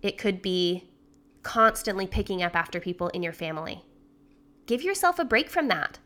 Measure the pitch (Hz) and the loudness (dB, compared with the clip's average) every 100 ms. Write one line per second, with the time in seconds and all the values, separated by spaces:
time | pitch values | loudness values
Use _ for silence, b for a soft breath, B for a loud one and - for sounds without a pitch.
0 | 202 - 214 185 190 180 175 180 - _ | -4 -2 -2 0 0 2 2 0 -6 _
1 | _ _ _ - - - 220 220 - 196 | _ _ _ -14 -4 4 4 4 -4 -2
2 | 190 - 202 190 175 170 165 175 180 175 | -2 -2 -2 -2 0 0 -2 -4 -4 -4
3 | 175 180 170 160 160 160 160 - - - | -4 -2 -6 -4 -6 -6 -8 -12 -16 -20
4 | - _ - - _ _ - 247 349 392 | -20 _ -20 -20 _ _ -2 -2 0 2
5 | 359 349 285 226 330 349 285 170 - - | 2 2 2 2 2 0 2 0 -2 -8